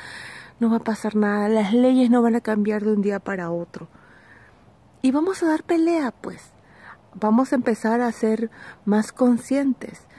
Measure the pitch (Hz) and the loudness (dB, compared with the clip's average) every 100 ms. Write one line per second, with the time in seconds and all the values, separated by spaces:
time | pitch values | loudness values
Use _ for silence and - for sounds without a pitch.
0 | - - - - - - 226 226 233 214 | -18 -18 -18 -18 -14 -2 0 2 0 -4
1 | 214 214 208 208 208 220 196 240 254 254 | -2 0 0 0 0 0 2 4 4 4
2 | 247 247 233 233 - 214 208 214 208 208 | 4 4 4 0 -2 -2 0 -2 0 0
3 | 202 196 196 190 170 170 170 - 165 - | 0 -2 -6 -6 -6 -6 -8 -14 -20 -20
4 | - - - - - _ - _ _ _ | -20 -20 -20 -20 -20 _ -20 _ _ _
5 | 262 285 349 381 330 311 - 339 330 330 | 0 0 0 0 0 0 0 0 2 0
6 | 254 - - - - _ _ - - - | -2 -6 -14 -16 -20 _ _ -20 -20 -20
7 | _ 190 214 226 262 262 247 214 220 233 | _ -4 2 2 2 0 0 -2 0 0
8 | 240 - 220 220 226 - - - 202 208 | -2 -2 -2 -2 -4 -10 -20 -8 0 0
9 | 214 - 247 240 - 277 277 247 - - | 0 2 2 2 0 -2 0 -2 -6 -16
10 | - | -20